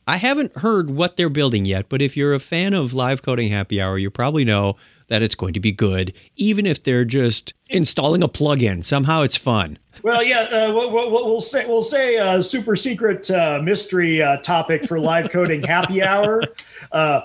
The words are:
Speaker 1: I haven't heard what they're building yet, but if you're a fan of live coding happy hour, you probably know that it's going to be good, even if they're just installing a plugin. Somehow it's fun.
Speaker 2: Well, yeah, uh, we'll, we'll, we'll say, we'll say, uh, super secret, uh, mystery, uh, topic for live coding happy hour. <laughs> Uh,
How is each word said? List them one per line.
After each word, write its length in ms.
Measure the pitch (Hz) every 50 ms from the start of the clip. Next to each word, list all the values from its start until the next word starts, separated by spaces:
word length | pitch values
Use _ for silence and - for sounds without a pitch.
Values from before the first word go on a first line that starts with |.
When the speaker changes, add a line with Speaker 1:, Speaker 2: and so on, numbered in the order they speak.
| _ -
Speaker 1:
I 100 | 156 180
haven't 400 | 202 254 277 294 285 - - -
heard 320 | 160 226 220 196 170 143
what 260 | 135 147 175 175 -
they're 140 | - 175 160
building 360 | 139 151 143 131 120 104 95
yet, 220 | 98 95 95 98 -
but 120 | 135 131
if 160 | 143 135 - 143
you're 160 | 143 143 143
a 60 | 135
fan 340 | - - 170 165 185 196 202
of 200 | 185 143 123 127
live 280 | 131 127 127 135 131
coding 280 | - 139 127 120 117 104
happy 300 | 104 101 98 - 104 98
hour, 180 | 95 95 95 98
you 120 | 95 98
probably 360 | - - 120 139 151 156 135
know 320 | 113 107 101 101 98 98 - - - _ _ _ -
that 160 | 113 107 113
it's 100 | 107 -
going 200 | - 95 92 85
to 60 | 98
be 120 | 95 110
good, 420 | 95 - 117 101 95 95 92 92 - - - _ _
even 320 | - 202 214 214 202 208 190
if 160 | 147 - -
they're 200 | 139 127 123 123
just 520 | 117 123 139 123 117 110 - - - - _ _ -
installing 540 | 262 190 156 - - - 139 147 165 185
a 80 | 175 135
plugin. 560 | - - 147 147 147 131 120 104 92 85 87
Somehow 380 | - 139 139 135 147 160 160 147
it's 120 | 127 -
fun. 440 | - - 135 117 107 90 78 76 - _ _ _ - -
Speaker 2:
Well, 180 | 220 240 233
yeah, 200 | 240 254 254 233
uh, 300 | 220 226 240 220 220 220
we'll, 200 | 214 226 247 247
we'll, 180 | 214 233 240 240
we'll 320 | 214 233 247 220 226 233
say, 240 | - - - 262 220
we'll 160 | 240 233 226
say, 360 | 220 226 294 269 262 247 233 226
uh, 260 | 202 190 185 190 -
super 320 | - - 254 202 226 208
secret, 560 | - - 262 233 180 233 214 190 190 - -
uh, 280 | 190 175 165 156 147 143 151
mystery, 580 | 170 202 180 - - 185 180 175 165 160 156
uh, 160 | 151 143 139 139
topic 480 | - - 175 165 165 170 165 147 143
for 140 | - 170 160
live 320 | 156 160 165 170 165 -
coding 320 | - 180 180 160 160 147 151
happy 400 | 151 165 175 - - 190 190 190
hour. 380 | 190 196 202 208 208 214 226 233 226
<laughs> 40 | - - - - - - - -
Uh, 300 | - 156 156 151 143 135